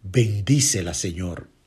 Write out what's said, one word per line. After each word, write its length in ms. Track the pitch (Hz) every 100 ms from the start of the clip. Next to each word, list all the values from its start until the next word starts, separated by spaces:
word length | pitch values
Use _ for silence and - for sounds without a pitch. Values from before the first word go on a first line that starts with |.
Bendícela, 880 | 98 107 110 101 98 143 131 101 85
Señor. 560 | 80 98 82 90 80 - _